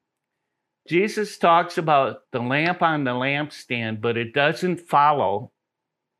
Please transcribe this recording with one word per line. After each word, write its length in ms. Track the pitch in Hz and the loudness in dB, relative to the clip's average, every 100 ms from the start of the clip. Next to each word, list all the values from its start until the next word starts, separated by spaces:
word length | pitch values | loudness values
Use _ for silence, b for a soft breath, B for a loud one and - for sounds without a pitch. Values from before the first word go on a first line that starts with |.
| _ _ _ _ _ _ _ _ - | _ _ _ _ _ _ _ _ -4
Jesus 520 | 165 208 214 208 - | 0 0 -2 -8 0
talks 400 | 175 170 175 - | 4 4 2 -2
about 460 | 160 139 123 - _ | 2 2 2 -4 _
the 80 | 123 | -6
lamp 420 | 120 143 165 180 | -2 0 0 0
on 240 | 165 151 131 | 0 0 -2
the 60 | |
lampstand, 880 | 123 135 143 151 - - 120 113 110 | -2 -2 -2 -6 -10 -8 -6 -4 -2
but 160 | 117 117 | -2 -2
it 160 | 113 | -2
doesn't 480 | 143 147 165 180 170 | 0 0 0 -2 -4
follow 680 | - 147 147 143 98 101 117 _ _ _ _ _ _ _ | 0 4 4 4 0 -2 -8 _ _ _ _ _ _ _